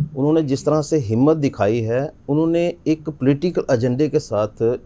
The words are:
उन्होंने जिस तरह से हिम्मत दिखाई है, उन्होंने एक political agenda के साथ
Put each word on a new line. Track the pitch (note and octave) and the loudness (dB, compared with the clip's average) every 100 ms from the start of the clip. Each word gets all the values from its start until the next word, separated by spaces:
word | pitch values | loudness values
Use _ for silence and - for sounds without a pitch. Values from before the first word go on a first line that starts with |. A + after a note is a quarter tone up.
| D3 - | -6 -2
उन्होंने | C#3+ D#3+ | 0 2
जिस | D3 C3+ - | 0 -2 0
तरह | D#3 | 0
से | D3 D#3+ | 0 -2
हिम्मत | G#2+ A2 C#3 D#3+ | 0 2 4 4
दिखाई | C#3 - G#2 A#2 | 0 0 0 0
है, | A2+ B2 D3 - - | 0 -2 -4 -8 -4
उन्होंने | D3 E3 E3+ F3 E3+ - | 0 2 2 0 -2 -4
एक | D#3 D#3 | -4 -4
political | D3 B2+ C#3+ F3 F3 - | -2 0 2 0 -2 0
agenda | B2 B2+ B2 D3+ | 0 2 0 0
के | D#3 | 0
साथ | - G#2 G#2+ - A2+ B2 | -2 -2 -2 0 -2 -2